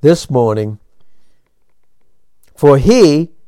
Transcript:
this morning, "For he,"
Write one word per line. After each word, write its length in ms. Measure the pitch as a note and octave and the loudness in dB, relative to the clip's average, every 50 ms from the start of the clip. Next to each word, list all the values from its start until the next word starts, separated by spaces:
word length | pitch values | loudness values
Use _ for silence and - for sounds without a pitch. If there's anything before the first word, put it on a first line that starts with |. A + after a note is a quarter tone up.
this 280 | - D3 E3+ E3 - - | 0 0 0 0 -4 -6
morning, 520 | C3+ B2 A#2+ A2+ G#2+ G#2+ G#2+ G#2+ G#2+ - _ _ _ - - - - - - - _ _ _ _ _ _ _ _ _ _ _ _ _ _ _ - - _ _ _ _ _ _ _ _ | -4 -4 -2 -2 -4 -6 -8 -10 -10 -16 _ _ _ -20 -20 -20 -20 -20 -20 -20 _ _ _ _ _ _ _ _ _ _ _ _ _ _ _ -20 -20 _ _ _ _ _ _ _ _
"For 220 | - - C#3+ C#3 C#3 | -2 0 2 2 2
he," 540 | B2+ F#3 A#3+ B3+ G#3 D#3 D3 D3+ E3+ - - - - | 2 2 2 4 4 2 2 0 -4 -8 -12 -20 -20